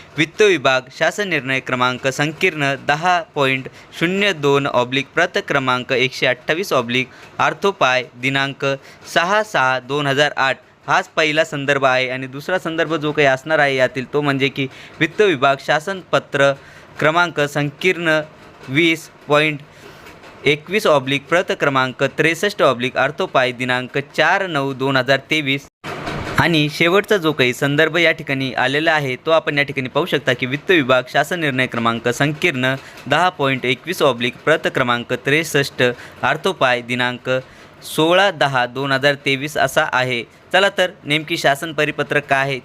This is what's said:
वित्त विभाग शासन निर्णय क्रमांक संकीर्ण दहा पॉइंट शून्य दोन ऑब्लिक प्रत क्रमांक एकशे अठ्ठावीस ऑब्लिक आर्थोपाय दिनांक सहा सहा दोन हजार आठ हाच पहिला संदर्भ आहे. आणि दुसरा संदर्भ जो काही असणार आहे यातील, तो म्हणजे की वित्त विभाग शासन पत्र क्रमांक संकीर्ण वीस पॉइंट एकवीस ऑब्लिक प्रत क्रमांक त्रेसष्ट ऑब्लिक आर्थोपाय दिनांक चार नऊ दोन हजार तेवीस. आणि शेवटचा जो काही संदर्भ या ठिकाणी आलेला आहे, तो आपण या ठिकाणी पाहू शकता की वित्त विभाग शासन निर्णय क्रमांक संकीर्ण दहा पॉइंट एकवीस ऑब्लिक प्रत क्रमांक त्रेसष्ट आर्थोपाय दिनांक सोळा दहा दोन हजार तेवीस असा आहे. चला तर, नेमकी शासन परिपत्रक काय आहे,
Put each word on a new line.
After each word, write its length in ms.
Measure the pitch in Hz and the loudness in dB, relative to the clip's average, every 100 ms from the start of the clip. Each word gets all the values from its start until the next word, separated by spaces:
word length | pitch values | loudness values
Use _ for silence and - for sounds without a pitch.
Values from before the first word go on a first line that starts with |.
| - - | -12 -4
वित्त 240 | 160 - | -4 2
विभाग 380 | 208 165 131 131 127 - | 2 4 2 0 -2 -2
शासन 300 | 160 180 202 | -2 0 -4
निर्णय 320 | 156 123 131 | -4 -2 -4
क्रमांक 460 | 127 127 123 123 139 | -2 0 0 0 -4
संकीर्ण 640 | 127 151 156 185 156 139 135 123 | -2 -4 0 -2 0 -2 -2 -2
दहा 340 | 151 180 175 160 | 0 2 0 -2
पॉइंट 340 | 151 135 131 127 - - - | -2 0 0 -6 -18 -20 -4
शून्य 320 | 170 190 202 | -2 0 0
दोन 340 | 160 143 139 139 | 0 2 2 2
ऑब्लिक 400 | - 123 135 135 | 0 0 -4 -4
प्रत 240 | 156 175 202 - | -2 0 -2 -2
क्रमांक 440 | 147 131 127 120 | -2 0 -2 0
एकशे 340 | 127 131 - 135 | 0 0 0 -2
अठ्ठावीस 460 | 123 - 165 202 | -2 -2 -4 0
ऑब्लिक 360 | 147 117 123 123 - - - | -2 0 -2 -4 -10 -14 -2
आर्थोपाय 680 | 139 151 202 190 135 127 120 123 | -2 0 -2 2 2 2 -2 -6
दिनांक 480 | 131 139 139 131 139 135 - - - | -2 -2 -2 -2 -4 -4 -8 -20 -4
सहा 280 | 170 170 214 | -2 2 0
सहा 360 | 214 156 131 131 | 0 0 2 0
दोन 260 | 123 143 143 | -2 -4 0
हजार 240 | 135 147 - | 2 2 2
आठ 220 | 131 123 - _ - | -2 -2 -10 _ -2
हाच 220 | 165 185 | 0 0
पहिला 360 | - 156 151 | 0 0 2
संदर्भ 400 | 160 147 139 143 | -2 -2 -2 2
आहे. 240 | 131 127 127 | 2 2 0
आणि 180 | 131 131 | -6 -10
दुसरा 320 | 135 143 185 | -10 -4 -4
संदर्भ 360 | 180 165 151 | -2 -4 -2
जो 180 | 160 151 | -2 -2
काही 160 | 147 143 | 2 2
असणार 300 | 131 156 156 | 2 0 2
आहे 180 | 143 135 | 2 2
यातील, 360 | 123 135 123 | 0 -2 -4
तो 80 | 147 | -2
म्हणजे 280 | 147 139 135 | 0 0 -2
की 180 | 135 131 - - - | -2 -8 -10 -20 -4
वित्त 220 | 160 156 | -2 2
विभाग 340 | 208 147 139 139 - | 2 4 2 2 0
शासन 340 | 151 156 190 - | -2 -2 -8 -2
पत्र 400 | 147 - 139 139 139 - - - - | -2 0 2 2 2 -10 -20 -20 -2
क्रमांक 420 | 147 165 175 151 | 2 2 0 0
संकीर्ण 800 | 147 151 143 - 185 170 170 156 151 - - - - | -2 -2 -4 -2 -2 0 0 0 -2 -16 -20 -20 -4
वीस 420 | 139 165 156 - - - | 0 2 0 -6 -18 0
पॉइंट 300 | 147 156 147 - - - - - - - - | 2 2 -2 -12 -20 -20 -20 -20 -20 -20 -4
एकवीस 420 | 139 151 170 208 190 | -2 -2 -2 0 2
ऑब्लिक 360 | 147 131 139 - | 2 2 -4 0
प्रत 240 | 170 196 196 | 0 0 -2
क्रमांक 440 | 151 135 131 120 | 0 2 -2 0
त्रेसष्ट 580 | 135 - 160 160 208 196 | -2 0 0 0 -4 2
ऑब्लिक 340 | 160 120 127 - | 2 2 -2 0
आर्थोपाय 560 | 135 147 185 143 127 | -2 -2 -2 0 0
दिनांक 460 | 120 127 127 127 143 139 - | -2 -2 -2 -2 -6 -6 0
चार 300 | 156 190 190 | 2 2 0
नऊ 260 | 151 139 | -2 -4
दोन 240 | 127 135 131 | -2 0 0
हजार 220 | 123 135 - | 2 0 0
तेवीस. 360 | 156 135 139 - _ - - - - - - | -2 0 -4 -6 _ -14 -10 -8 -8 -4 0
आणि 300 | 151 160 147 | 2 2 0
शेवटचा 440 | - 170 196 196 208 | 0 2 2 2 0
जो 160 | 160 | 2
काही 200 | 151 123 | 2 0
संदर्भ 440 | 120 143 143 156 160 | 2 0 2 2 2
या 160 | 160 | 0
ठिकाणी 400 | 156 143 165 135 | 0 -4 -4 -4
आलेला 400 | - 127 143 165 | -2 0 0 0
आहे, 240 | 156 135 127 | 0 -2 -4
तो 140 | 156 | 0
आपण 280 | 160 160 147 | 0 2 -2
या 60 | |
ठिकाणी 240 | 143 139 127 | -2 -4 -2
पाहू 180 | 143 175 | -2 0
शकता 260 | 156 131 | 0 0
की 140 | 123 127 | -2 -2
वित्त 240 | 147 - | -4 2
विभाग 320 | 180 127 127 127 | 2 4 2 2
शासन 280 | 147 151 180 | -2 -2 -2
निर्णय 260 | 151 131 127 | -2 -2 -2
क्रमांक 420 | 117 113 117 120 | 0 -2 0 -2
संकीर्ण 640 | 120 143 151 180 135 131 131 - - 120 | 0 -2 0 -2 0 -2 -4 -10 -16 -2
दहा 220 | 147 180 | 2 2
पॉइंट 380 | 175 139 131 120 | 0 -2 0 -2
एकवीस 360 | 131 156 185 | -2 -4 0
ऑब्लिक 320 | 147 117 120 - | 2 2 -4 -2
प्रत 240 | - 165 180 | 0 0 0
क्रमांक 380 | 147 123 120 117 | -2 0 0 -2
त्रेसष्ट 720 | 123 - 151 165 143 135 - 123 120 - - | -4 0 0 0 0 -2 0 0 0 -12 -4
आर्थोपाय 580 | 123 147 190 165 131 123 | -2 -2 -4 0 0 0
दिनांक 500 | 117 123 123 123 123 127 127 - - - | -2 -2 -2 -4 -4 -4 -4 -20 -20 -20
सोळा 480 | - - 160 180 202 | -6 0 4 4 4
दहा 360 | 160 143 135 123 | 2 0 0 -2
दोन 260 | 127 139 | -4 -2
हजार 220 | 135 143 | 2 2
तेवीस 420 | 139 143 135 147 - | 0 -2 -2 -2 -2
असा 280 | 143 - 156 | 0 0 0
आहे. 300 | 127 127 120 - - - | 0 0 -4 -6 -18 0
चला 160 | 180 196 | 2 2
तर, 220 | 196 185 - | 0 -2 -4
नेमकी 320 | 143 151 156 165 | -4 -4 -2 0
शासन 360 | 147 139 165 | 0 0 -2
परिपत्रक 540 | 151 151 151 139 147 - | -2 -2 -2 -2 -2 0
काय 140 | 135 | -2
आहे, 180 | 139 131 | 0 -4